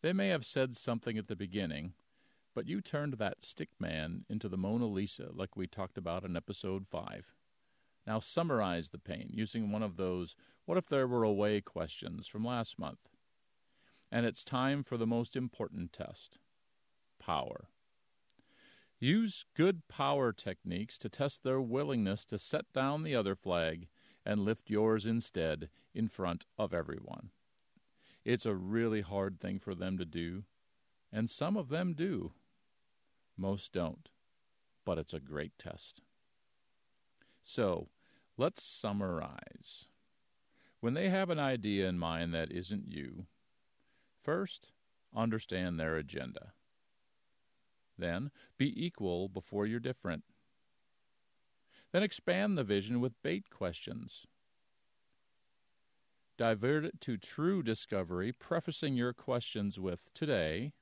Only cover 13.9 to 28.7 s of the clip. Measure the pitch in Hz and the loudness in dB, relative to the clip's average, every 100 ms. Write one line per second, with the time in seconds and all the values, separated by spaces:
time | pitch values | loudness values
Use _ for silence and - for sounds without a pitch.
13.9 | _ _ 110 120 - - 131 131 143 135 | _ _ 2 2 0 -2 2 2 2 0
14.9 | 120 113 117 117 131 123 - 104 107 87 | 0 2 2 0 -2 -4 -4 -6 -4 -8
15.9 | - - - - - _ _ _ _ _ | -6 -10 -10 -18 -20 _ _ _ _ _
16.9 | _ _ _ - 80 62 - - _ _ | _ _ _ -2 0 0 -6 -12 _ _
17.9 | _ _ _ _ _ _ _ - - _ | _ _ _ _ _ _ _ -20 -20 _
18.9 | _ 123 196 226 - - - 170 180 - | _ 4 4 2 -2 -12 4 4 4 -4
19.9 | - 139 143 127 107 - 92 92 87 110 | -2 2 4 4 2 -6 -6 -4 -4 -4
20.9 | - 113 - 143 - 131 131 127 123 147 | -8 -10 -2 -2 0 2 2 2 0 2
21.9 | 131 101 104 - 104 - - - - 135 | 2 2 0 -2 -8 -2 -4 -2 0 0
22.9 | 151 160 131 98 98 - 87 82 82 87 | 0 0 2 2 0 2 4 4 0 -8
23.9 | _ - _ - 104 101 110 - 107 110 | _ -20 _ 0 2 2 0 2 4 6
24.9 | 110 104 117 113 - 80 78 80 _ _ | 4 2 0 0 0 2 0 -4 _ _
25.9 | 95 110 - 90 87 - - 104 87 73 | -2 -2 0 -2 -2 -6 -4 -2 0 -2
26.9 | - - - 101 _ _ _ _ _ _ | -6 -8 -12 -14 _ _ _ _ _ _
27.9 | _ - - - 120 113 98 92 | _ -20 -10 0 2 2 -2 0